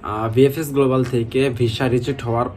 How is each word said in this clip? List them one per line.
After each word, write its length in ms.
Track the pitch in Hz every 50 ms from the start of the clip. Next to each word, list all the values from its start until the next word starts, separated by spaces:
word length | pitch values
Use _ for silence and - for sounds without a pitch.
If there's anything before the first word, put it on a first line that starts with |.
| -
আহ, 320 | - 104 107 113 113 110
ভিএফএস 380 | 123 135 139 135 165 160 143 139
গ্লোবাল 320 | 139 139 131 131 131 131
থেকে 460 | 127 127 120 117 113 - 131 135 139
ভিসা 380 | 120 110 131 117 - - 139 127
রিজেক্ট 340 | 117 127 120 147 139 135 -
হওয়ার 240 | 117 117 117 123 123 -